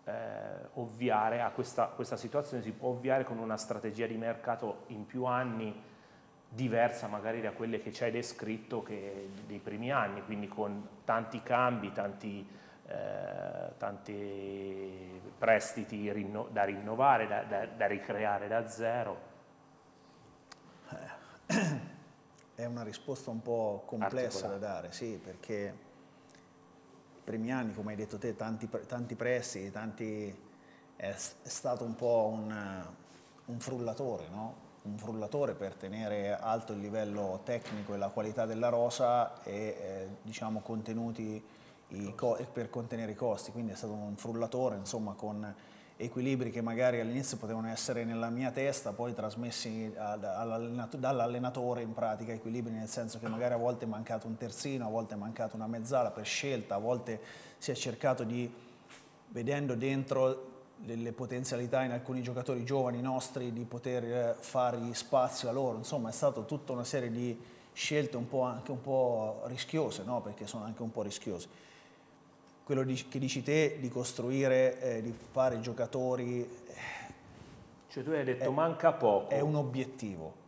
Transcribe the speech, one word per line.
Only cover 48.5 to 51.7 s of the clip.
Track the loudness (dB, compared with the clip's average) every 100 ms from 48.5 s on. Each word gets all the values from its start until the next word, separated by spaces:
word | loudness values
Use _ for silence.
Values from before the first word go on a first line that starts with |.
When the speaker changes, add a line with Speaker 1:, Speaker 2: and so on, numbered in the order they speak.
| 2 2 2 -2
Speaker 2:
poi | -2 -2
trasmessi | -2 -4 -2 -4 -4 -4 -4 -4 -4
a, | -2
all'allenato-, | -2 -2 -2 0 0 -2 -2 -4 0
dall'allenatore | 2 4 2 2 0 0 0